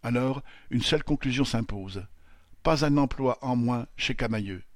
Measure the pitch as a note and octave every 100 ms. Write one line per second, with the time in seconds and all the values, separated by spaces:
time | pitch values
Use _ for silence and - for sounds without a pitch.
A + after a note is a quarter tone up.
0 | - A#2+ C3 C#3 - - - B2 - D#3
1 | - C#3+ C#3 B2+ C#3 A#2 A2 G2+ F#2+ F#2+
2 | F#2+ - - - - - - D#3 D3 C#3+
3 | C#3 - C3 A#2+ C3+ B2 A#2 A#2+ - -
4 | - - A2+ A2 G2+ F#2 -